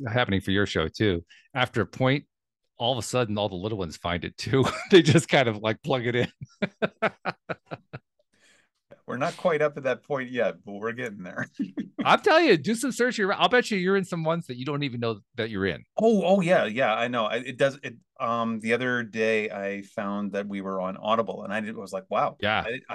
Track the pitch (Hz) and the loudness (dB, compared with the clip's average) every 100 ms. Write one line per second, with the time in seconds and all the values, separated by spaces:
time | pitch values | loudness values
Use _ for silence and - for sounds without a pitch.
0 | 127 120 120 98 - 98 101 95 80 - | -2 0 2 0 2 2 2 0 -2 0
1 | 107 87 - - _ 131 127 120 92 - | 2 2 -4 -16 _ -2 0 0 -2 0
2 | 131 143 - _ _ _ _ - 120 127 | 0 0 -4 _ _ _ _ -6 -4 -2
3 | - 127 117 104 104 90 95 107 87 - | -2 -2 -2 -2 -4 -4 -6 -4 -6 -6
4 | 87 87 - - - 135 123 - - 196 | -4 -4 -4 -8 0 2 2 0 8 8
5 | 151 160 - 151 117 104 110 110 - 131 | 10 6 6 4 4 0 -2 -2 -2 -2
6 | 120 120 117 - - _ 196 - 208 - | 0 0 0 -4 -20 _ -8 -4 -6 -2
7 | 220 - 190 - - 147 _ - _ - | -6 -4 -8 -10 -10 -14 _ -16 _ -20
8 | - _ _ _ _ _ _ _ _ - | -20 _ _ _ _ _ _ _ _ -20
9 | - 123 160 - 185 151 147 147 131 117 | -12 -4 -4 -2 0 2 0 0 -2 -4
10 | - 143 123 123 101 - - 101 110 117 | -4 -6 -4 -2 -2 -2 -10 -8 -6 -6
11 | 123 101 90 101 - - 185 - - - | -8 -10 -12 -10 -10 -8 -8 -8 -10 -4
12 | - - 427 330 330 170 139 226 277 - | 2 4 6 4 6 4 2 -4 -4 -2
13 | 247 226 190 185 175 247 240 202 180 196 | -2 0 -2 2 2 2 2 0 0 0
14 | 185 175 160 170 - 123 127 143 143 120 | 0 -4 -2 -2 -4 -8 -4 -2 -4 -2
15 | 117 104 - 117 113 101 95 67 - - | -4 -4 -8 -6 -4 0 0 -2 -6 0
16 | 220 214 175 196 170 170 107 110 123 110 | 4 4 4 4 4 4 4 0 0 2
17 | 120 123 107 120 127 117 139 135 127 113 | 0 0 0 -2 -6 0 0 0 -10 -14
18 | _ - 123 117 113 113 110 117 127 123 | _ -8 -4 -2 -2 -2 0 0 0 -2
19 | 113 113 110 110 107 101 98 98 98 - | -4 -2 0 2 -2 -4 -6 -8 -10 -8
20 | 101 101 104 98 101 101 95 95 92 98 | -6 -4 -4 -4 -6 -6 -6 -4 -6 -4
21 | 104 113 98 98 104 104 107 113 95 95 | 0 0 0 -6 -6 -6 -6 -10 -10 -10
22 | - 107 139 - 101 107 113 127 - | -4 -2 -2 -2 0 0 -2 -6 -8